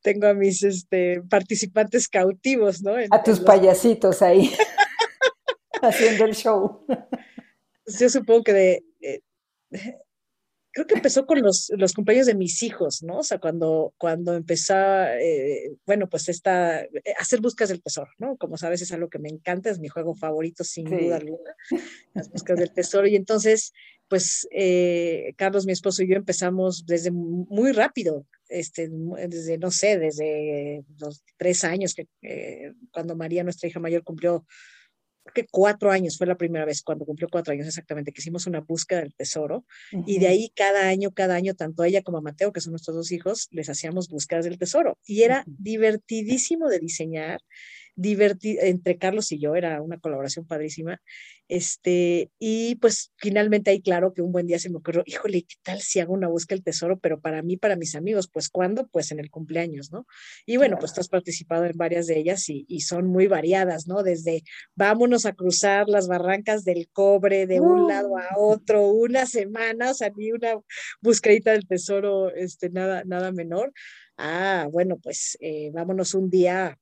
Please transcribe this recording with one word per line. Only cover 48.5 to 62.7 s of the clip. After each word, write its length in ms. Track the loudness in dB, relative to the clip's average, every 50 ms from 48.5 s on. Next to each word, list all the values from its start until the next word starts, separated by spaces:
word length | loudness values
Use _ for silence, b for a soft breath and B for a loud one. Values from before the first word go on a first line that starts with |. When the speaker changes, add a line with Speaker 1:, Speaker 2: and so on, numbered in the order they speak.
| -2 2 2
Speaker 1:
entre 360 | 2 2 2 0 -2 -2 0
Carlos 320 | 0 -2 -2 -2 -4 -4 -6
y 60 | -4
yo, 140 | -2 -2 -2
era 260 | 0 -2 -2 -4 -6 -8
una 160 | -8 -10 -8
colaboración 460 | _ -6 -6 -6 -6 -6 -8 -10 -10
padrísima, 540 | -8 -8 -8 -6 -8 -8 -10 -10 -10 -10 -12 _ B B B B B B B B _
este, 840 | -6 -4 -4 -4 -8 -4 _ 0 2 2 2 2 2 0 -2 -4 _ _
y 380 | -4 -4 -2 -2 -2 -2 -4
pues 360 | 2 2 2 2 2 -8 -12 _
finalmente 540 | _ -4 -2 0 2 2 4 2 2 4 4
ahí 120 | 2 2 4
claro 320 | 0 2 2 2 0 0
que 80 | -2 -4
un 100 | -2 -2
buen 140 | -2 0
día 120 | 0 -2 -4
se 120 | -4 -6
me 80 | -8 -8
ocurrió, 240 | -8 -4 -2 -2 -2
"Híjole, 360 | -2 -8 -8 -6 -2 -2 -4 -4
¿qué 140 | _ -18 _ _
tal 180 | -12 -10 -8
si 200 | -6 -4 -2 -2
hago 140 | 0 0 -2
una 140 | -2 -2 -2
búsqueda 280 | -2 -4 -4 -4 -6
del 80 | -6 -4
tesoro, 340 | -6 -6 -4 -2 -2 -2 0
pero 200 | _ -2 -2 -2
para 220 | _ -6 -6 -4 -4
mí, 140 | -4 -6
para 200 | -2 0 -2 -2
mis 180 | -2 -4 -8 -8
amigos?". 320 | -6 -6 -2 -2 -2 -2 -4 _
"Pues, 160 | -8 -8 -6
¿cuándo?". 400 | _ -2 -2 -2 -2 -4 -6 -4
"Pues 220 | _ -4 -4 -4 -8
en 80 | -10
el 100 | -12 -12
cumpleaños", 600 | _ -16 -14 -8 -6 -6 -6 -6 -8 -12 -14 -14 -16
¿no? 140 | -16 -16 B B B B B B B B
Y 100 | -2 2 4
bueno, 200 | 4 4 2 -2
pues 140 | -6 -8 -6
Speaker 2:
Claro. 20 |
Speaker 1:
tú 60 | -6
has 80 | -8 -2
participado 560 | -2 -4 -2 -2 -10 -10 -8 _ -2 -2 -2
en 120 | -2 -2
varias 300 | -4 -4 -2 -2 -2 -2
de 120 | 0 -2 0
ellas 300 | 0 -2 -2 -4 -6 -8
y, 160 | -8 -10 -10
y 120 | _